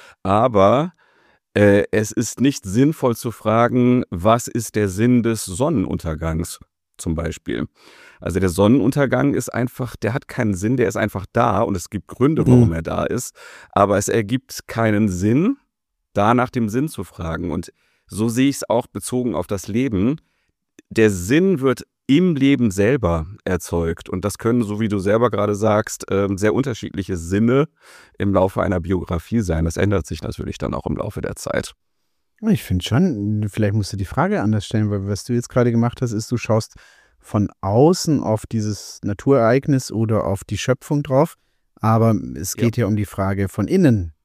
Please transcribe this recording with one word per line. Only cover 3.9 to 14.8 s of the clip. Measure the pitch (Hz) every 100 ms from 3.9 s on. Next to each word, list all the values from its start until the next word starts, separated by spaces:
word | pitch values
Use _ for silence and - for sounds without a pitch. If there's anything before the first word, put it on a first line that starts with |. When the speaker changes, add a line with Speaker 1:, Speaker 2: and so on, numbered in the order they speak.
| 123 -
Speaker 1:
was | 90 98 117 -
ist | - 110 107
der | 101
Sinn | 92 120 123
des | 113 113 -
Sonnenuntergangs | 92 147 135 - - - 78 160 160 85 - _ _ _ _
zum | - 80
Beispiel. | 82 - - 57 - _ - - - _
Also | - 82
der | 95
Sonnenuntergang | 82 104 131 107 143 135 127 139
ist | 110 -
einfach, | 110 123 - 123 -
der | 107
hat | 131 -
keinen | - 110 92
Sinn, | 107 127
der | 104
ist | 101
einfach | 107 101 92
da | 117 120 98
und | 113 90
es | -
gibt | 101 -
Gründe, | - 135 160 120
warum | 123 113
Speaker 2:
Mhm. |
Speaker 1:
er | 82
da | 80 87
ist, | - 107 - - - - -
aber | - 101 101
es | -
ergibt | 113 104 127 - - -
keinen | 117